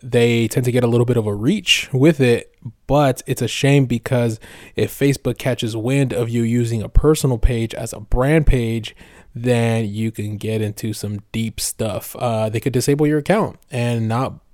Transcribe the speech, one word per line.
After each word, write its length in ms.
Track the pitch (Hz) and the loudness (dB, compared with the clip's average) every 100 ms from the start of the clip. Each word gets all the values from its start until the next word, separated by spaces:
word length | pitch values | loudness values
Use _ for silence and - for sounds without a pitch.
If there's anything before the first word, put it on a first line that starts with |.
they 440 | 127 120 120 117 113 | -2 2 4 4 0
tend 200 | - 123 | 0 0
to 40 | |
get 140 | 123 | 2
a 20 | 120 | 2
little 200 | 117 120 | 2 2
bit 100 | 120 | 2
of 100 | 107 | 0
a 80 | |
reach 540 | 101 113 110 - - - | -2 0 0 0 -2 0
with 280 | 127 147 165 | 2 4 4
it. 320 | 127 117 - _ 117 - - | 4 2 -2 _ -18 -12 -2
But 340 | 143 143 131 - | 2 2 0 -4
it's 160 | 127 | -4
a 60 | 113 | -4
shame 380 | - 139 143 127 | 0 4 4 4
because 520 | 120 - 123 117 110 - - - | -2 -2 0 0 -4 -10 -20 -10
if 220 | - 104 - | -4 -4 0
Facebook 420 | 143 131 131 117 | 0 0 -2 -4
catches 380 | 135 120 117 110 | -4 -4 -4 -4
wind 360 | 110 139 135 | -2 0 0
of 160 | - 113 | 0 -2
you 140 | 117 | 0
using 400 | 117 120 117 117 | 2 2 0 -2
a 60 | 92 | 0
personal 500 | - 147 156 143 120 | 4 4 4 2 2
page 360 | - 120 113 | 0 0 -4
as 180 | - 117 | -6 -10
a 80 | - | -12
brand 460 | 104 - 131 160 147 | -4 0 2 4 4
page, 480 | 131 117 113 107 - - - - | 4 2 -4 -6 -14 -20 -20 -18
then 540 | 123 120 120 117 113 110 | -6 0 2 2 0 -2
you 220 | 104 113 | -4 -4
can 260 | 110 107 104 | -4 -8 -6
get 240 | 107 110 | -4 -2
into 320 | 107 104 110 | -4 -4 -8
some 280 | 107 101 104 - | -6 -8 -8 -8
deep 280 | 113 113 - | -6 -6 -6
stuff. 540 | - - 113 - - - | -8 -6 -6 -6 -10 -6
Uh, 320 | 123 110 110 | -4 -2 -2
they 120 | 110 | -2
could 120 | 135 | -2
disable 340 | 120 - 143 151 | 0 0 2 2
your 120 | 151 | 0
account 400 | 143 202 160 - _ | 0 0 0 -6 _
and 360 | 123 120 117 113 | -4 -2 -2 -2
not 320 | 113 127 95 _ | -2 -4 -8 _